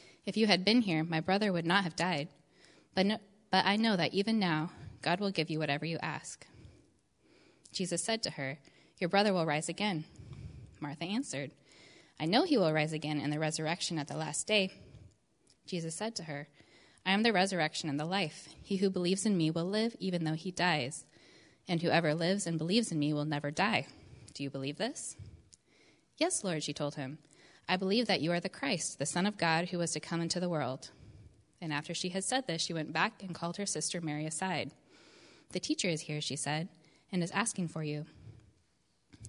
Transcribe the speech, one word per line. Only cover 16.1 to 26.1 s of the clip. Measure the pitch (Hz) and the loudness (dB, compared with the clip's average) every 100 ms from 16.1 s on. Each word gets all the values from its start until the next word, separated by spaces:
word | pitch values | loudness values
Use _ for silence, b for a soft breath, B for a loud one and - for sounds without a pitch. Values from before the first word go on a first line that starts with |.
to | 233 | -8
her, | 160 143 147 B B B B B | -8 -10 -10 B B B B B
"I | 185 | 0
am | 196 | 4
the | 233 | 6
resurrection | 190 190 180 156 - 160 | 6 4 4 0 0 -2
and | 139 | -2
the | |
life. | 160 196 156 - - - | 0 0 -2 -4 -18 -12
He | - 196 | -4 0
who | 196 | 0
believes | 185 175 190 220 | 2 0 2 2
in | 185 | 4
me | 160 | 4
will | 165 | 2
live | 175 208 226 - | 0 0 0 -2
even | 185 175 | -4 -2
though | 156 | 0
he | 160 185 | -2 -4
dies. | 180 180 156 127 - - B B B B B - | 0 2 2 0 -6 -14 B B B B B -2
And | 170 | 0
whoever | 165 156 160 | 4 4 4
lives | 165 170 196 175 | 2 2 0 0
and | 160 | -2
believes | 165 226 226 | 2 2 2
in | 160 | 0
me | 147 | 0
will | 147 | 0
never | 147 143 143 | 0 -2 -2
die. | 151 202 143 - B B B B | 0 2 2 -2 B B B B
Do | - | -10
you | 139 | -6
believe | 135 135 147 | -4 -6 -4
this?" | 226 320 - - - - - - b b b b b | -4 -6 -12 -12 -16 -20 -20 -20 b b b b b